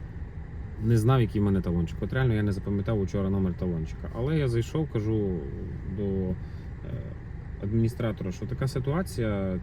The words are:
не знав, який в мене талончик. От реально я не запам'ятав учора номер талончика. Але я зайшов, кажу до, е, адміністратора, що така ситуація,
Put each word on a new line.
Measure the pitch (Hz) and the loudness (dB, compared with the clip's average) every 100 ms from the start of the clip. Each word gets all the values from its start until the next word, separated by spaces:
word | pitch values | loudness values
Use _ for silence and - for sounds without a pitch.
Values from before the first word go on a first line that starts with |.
| - - - - - - - - | -10 -8 -8 -10 -10 -8 -8 -2
не | 110 113 | 4 4
знав, | 117 131 | 6 6
який | 104 107 | 4 4
в | |
мене | 101 95 | 4 4
талончик. | 90 85 82 - | 2 2 0 -2
От | 101 | -2
реально | 131 131 | 2 4
я | 107 | 4
не | 104 | 2
запам'ятав | 95 101 101 98 107 | 0 0 0 2 0
учора | 92 101 95 | 0 0 2
номер | 98 92 | 2 2
талончика. | 85 92 82 80 - - | 0 0 -2 -2 -6 -6
Але | 117 143 156 | -2 2 2
я | 135 | 4
зайшов, | 117 - 156 151 | 2 0 0 0
кажу | 113 107 110 101 85 71 92 90 - 92 98 | 0 2 2 2 0 -4 -6 -6 -6 -4 -2
до, | |
е, | 98 95 92 90 - - - - - - - - - - - - | 0 0 0 -2 -6 -8 -8 -8 -6 -6 -6 -8 -10 -10 -8 -6
адміністратора, | 101 113 113 - 113 - 92 | 0 2 2 2 -2 -2 -4
що | - 110 | -4 -4
така | 123 135 | -2 -2
ситуація, | 135 131 143 - - 110 101 95 92 | 0 0 0 0 0 0 2 0 -2